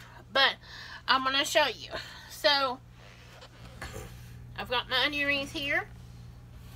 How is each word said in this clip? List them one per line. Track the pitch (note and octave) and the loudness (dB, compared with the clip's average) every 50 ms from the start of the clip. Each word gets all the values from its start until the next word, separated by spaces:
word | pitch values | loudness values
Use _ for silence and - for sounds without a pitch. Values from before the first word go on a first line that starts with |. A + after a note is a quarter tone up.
| - - - - - - - | -18 -20 -20 -20 -8 0 4
but | C4+ C4+ A#3+ - - - - - - - - - - - - | 6 6 6 4 0 -8 -16 -16 -14 -14 -14 -14 -4 2 4
I'm | B3 C4 C4+ | 4 4 4
gonna | C4 C4+ C#4 D4 | 2 2 2 2
show | D4 - D#4+ D4 C4 | 4 6 4 6 4
you. | G#3 - A#2+ - - - - - - - - - | 2 -4 -8 -10 -10 -10 -10 -12 -14 -16 -16 -16
So, | - - - D4 C#4+ C#4 C#4 B3+ B3 - - - - - - - - - - - - - - - - - - - - - - - - - - - - - - - - - - - - - | -4 2 4 4 6 6 4 2 0 -4 -10 -16 -20 -20 -20 -20 -20 -20 -20 -20 -18 -18 -20 -20 -18 -18 -18 -16 -14 -12 -12 -12 -10 -12 -12 -14 -14 -16 -16 -16 -16 -16 -16 -12 -10 -8
I've | G3+ G3+ | -6 -2
got | B3 A#3+ - - | -2 -2 0 2
my | B3+ B3+ B3+ | 4 4 6
onion | D4 D4 C#4+ C#4+ C#4+ | 4 4 2 2 2
rings | C#4+ C#4 C#4 C#4 | 2 0 0 -2
here, | - D#4+ C#4 C#4+ D4+ F4+ G#4 - - - - - - - - - - - - - - - - - - | -4 -4 -2 0 0 0 -2 -4 -8 -16 -16 -16 -16 -16 -16 -16 -16 -18 -18 -18 -16 -16 -16 -16 -16